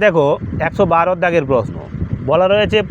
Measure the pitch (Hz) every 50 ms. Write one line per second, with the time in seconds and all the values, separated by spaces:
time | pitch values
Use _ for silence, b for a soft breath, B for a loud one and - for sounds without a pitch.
0 | 208 208 165 165 143 143 151 - - - - - 156 165 - - 202 175 165 165
1 | 170 180 185 170 185 175 170 170 143 131 135 120 104 - - - 76 - - -
2 | - - - - - 131 151 170 185 190 202 208 214 - 208 214 202 -